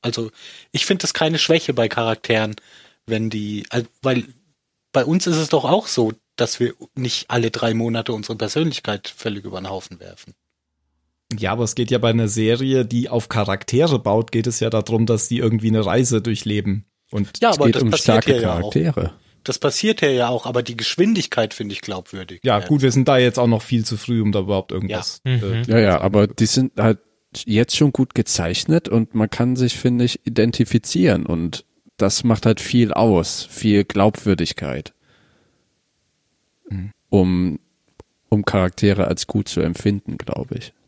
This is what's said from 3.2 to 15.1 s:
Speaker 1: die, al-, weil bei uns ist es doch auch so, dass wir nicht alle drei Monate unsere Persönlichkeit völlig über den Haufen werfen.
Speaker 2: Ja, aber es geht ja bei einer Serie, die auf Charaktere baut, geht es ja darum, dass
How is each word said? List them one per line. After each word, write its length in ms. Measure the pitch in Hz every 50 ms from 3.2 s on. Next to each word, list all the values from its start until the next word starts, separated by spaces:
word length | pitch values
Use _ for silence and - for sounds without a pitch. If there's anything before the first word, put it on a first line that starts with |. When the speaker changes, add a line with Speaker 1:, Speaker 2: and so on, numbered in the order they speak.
| 113 113
Speaker 1:
die, 340 | 110 110 104 104 104 104 - -
al-, 160 | - 120 117 - _ _ -
weil 220 | 135 127 123 - - - _ _ _ _ _ _ _ _ _ _ _
bei 120 | _ 143 127
uns 200 | 131 160 185 -
ist 120 | 180 170 156
es 120 | 160 151
doch 160 | - 151 -
auch 220 | 160 170 208 220 -
so, 260 | - - 120 110 110 _ _ _ _
dass 240 | - 120 110 - -
wir 140 | 123 117 - _ - - _
nicht 360 | - 127 123 - - - _
alle 180 | - 123 117 113
drei 240 | - - - 117 110
Monate 400 | 113 113 117 113 113 113 - 120
unsere 220 | 107 104 - 117 110
Persönlichkeit 720 | 117 104 - 151 160 165 127 - - - 104 98 _ -
völlig 380 | - - - 117 104 101 98
über 140 | 101 95 92
den 100 | 92 95
Haufen 300 | 98 95 - - 90 85
werfen. 360 | 90 - - _ - - - _ _ _ _ _ _ _ _ _ _ _ _ _ _ _ _ _ _ _ - 107
Speaker 2:
Ja, 140 | 110 92 101
aber 100 | 117 120
es 120 | 107 -
geht 160 | - 120 101
ja 60 | 123 120
bei 120 | 110 117
einer 180 | 113 117 113 107
Serie, 560 | 98 110 110 110 117 120 135 131 135 131 123
die 220 | 110 120 120 123 -
auf 220 | - 120 113 -
Charaktere 720 | - 120 104 95 98 95 - - - 123 156 170 147 120
baut, 340 | - - 101 110 117 - -
geht 140 | 113 113 120
es 120 | 113 -
ja 100 | - 113
darum, 360 | 110 113 104 - 113 110 113
dass 240 | 107